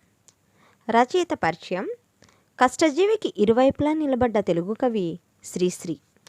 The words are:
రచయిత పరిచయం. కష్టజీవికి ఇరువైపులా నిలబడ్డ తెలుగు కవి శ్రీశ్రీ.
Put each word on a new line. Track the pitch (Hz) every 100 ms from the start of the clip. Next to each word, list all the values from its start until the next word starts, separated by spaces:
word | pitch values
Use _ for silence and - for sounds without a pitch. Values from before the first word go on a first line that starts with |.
| _ _ _ _ _ _ _ _ -
రచయిత | 226 247 359 339
పరిచయం. | 320 170 165 - 180 320 480 _ _ _ _ _ -
కష్టజీవికి | 254 - 320 277 403 440 - -
ఇరువైపులా | 208 226 269 - 294
నిలబడ్డ | 311 285 247 247 208
తెలుగు | 196 170 180
కవి | 220 254 220 170 170 _ _
శ్రీశ్రీ. | - - 180 - 175 143 _ _